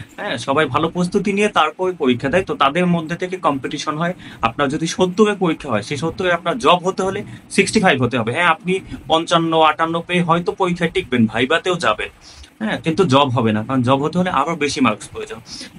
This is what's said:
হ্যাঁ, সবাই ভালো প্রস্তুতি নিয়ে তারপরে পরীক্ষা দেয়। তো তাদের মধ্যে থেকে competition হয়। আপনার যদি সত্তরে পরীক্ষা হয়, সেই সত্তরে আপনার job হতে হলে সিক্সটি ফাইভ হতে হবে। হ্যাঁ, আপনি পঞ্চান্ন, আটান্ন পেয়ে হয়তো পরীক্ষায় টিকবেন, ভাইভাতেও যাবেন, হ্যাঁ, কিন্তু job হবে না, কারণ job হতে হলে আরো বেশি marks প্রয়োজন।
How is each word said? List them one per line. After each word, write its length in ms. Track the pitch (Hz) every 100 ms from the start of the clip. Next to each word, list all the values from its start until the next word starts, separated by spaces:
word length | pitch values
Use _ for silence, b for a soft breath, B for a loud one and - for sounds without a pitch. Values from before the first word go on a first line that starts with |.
| B -
হ্যাঁ, 220 | 196 135
সবাই 280 | 120 139 151
ভালো 220 | 139 165
প্রস্তুতি 440 | 180 175 202 196
নিয়ে 160 | 196 208
তারপরে 440 | 190 156 - 185
পরীক্ষা 360 | 175 135 117 135
দেয়। 160 | 170
তো 100 | 190
তাদের 320 | 143 139 151 180
মধ্যে 300 | 170 156 170
থেকে 200 | 180 185
competition 640 | 170 139 143 147 - 151
হয়। 160 | 170 185 B B
আপনার 260 | 113 - 143
যদি 180 | 151 165
সত্তরে 480 | - 185 180 214
পরীক্ষা 340 | 202 185 156 147
হয়, 140 | 107
সেই 140 | 101 143
সত্তরে 360 | 160 - 185
আপনার 260 | 175 175 139
job 200 | 135 175
হতে 180 | 175 185
হলে 220 | 190 196 220 B B
সিক্সটি 300 | - 196 226
ফাইভ 220 | 190 135
হতে 160 | 123 123
হবে। 140 | 113
হ্যাঁ, 140 | 139 175
আপনি 340 | 160 175 185 - B -
পঞ্চান্ন, 540 | 160 165 175 165 160
আটান্ন 420 | 156 151 165 170 170
পেয়ে 160 | 180
হয়তো 300 | 170 170 175
পরীক্ষায় 380 | - 185 175 165
টিকবেন, 360 | 190 - 120 110
ভাইভাতেও 480 | 113 127 165 185
যাবেন, 340 | 175 123 107 98 - B B B -
হ্যাঁ, 220 | 220 143
কিন্তু 240 | - 160
job 240 | 180 135 143
হবে 240 | 123 113
না, 100 | 107
কারণ 200 | 110 135
job 200 | 120 135
হতে 160 | 151 170
হলে 120 | 185
আরো 260 | 135 147 160
বেশি 240 | 143 147
marks 280 | 127 107 -
প্রয়োজন। 280 | 110 107 113 - B B